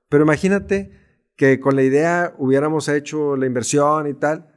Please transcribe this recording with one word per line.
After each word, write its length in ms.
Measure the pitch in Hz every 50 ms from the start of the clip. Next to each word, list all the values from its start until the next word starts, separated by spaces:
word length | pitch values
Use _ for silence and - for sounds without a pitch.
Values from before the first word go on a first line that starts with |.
| _ _
Pero 140 | 143 147 156
imagínate 680 | 156 151 139 - 185 196 202 196 - 202 196 196 - - _ _ _ _ _ _ _ _
que 220 | - 139 135 135 127
con 160 | 135 139 135
la 80 | 135 135
idea 500 | 131 131 143 160 170 175 175 175 170 - -
hubiéramos 500 | 143 131 135 139 143 156 160 156 143 151
hecho 480 | 143 147 143 - 151 156 151 147 139
la 100 | 131 131
inversión 600 | 131 123 123 110 - - 147 143 147 151 156 151
y 80 | 147 135
tal. 400 | - - 147 156 160 175 _ _